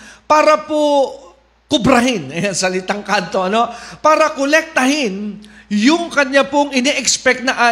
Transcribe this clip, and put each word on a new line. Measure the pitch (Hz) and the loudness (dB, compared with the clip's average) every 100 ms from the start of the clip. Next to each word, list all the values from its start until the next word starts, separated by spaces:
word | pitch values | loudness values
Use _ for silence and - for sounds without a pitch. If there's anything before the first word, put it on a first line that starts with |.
| - - - | -20 -10 0
para | 302 302 302 302 | 2 4 2 0
po | 302 294 285 269 - - _ _ _ - | 0 2 2 0 -4 -20 _ _ _ -4
kubrahin, | 294 220 247 247 220 135 | -2 2 2 2 -2 -6
<laughs> | |
ayan, | 165 202 185 | -6 -4 -2
salitang | 185 185 185 208 202 | -2 -2 -4 -6 -2
kanto, | 202 175 196 185 | -2 -2 -2 0
ano? | 220 233 - - - | 0 -2 -6 -18 -2
Para | 302 311 311 | 2 4 2
kolektahin | 262 277 311 320 285 262 302 233 190 208 196 - - - | 0 0 0 0 0 0 0 -2 -6 -10 -12 -18 -20 -6
yung | 208 233 339 339 | 0 2 2 0
kanya | 269 269 277 | -2 2 2
pong | 269 285 285 269 | 2 0 0 0
ini-expect | 254 269 - - 262 247 | 0 0 -2 -2 0 -2
na | 254 240 240 | -2 0 0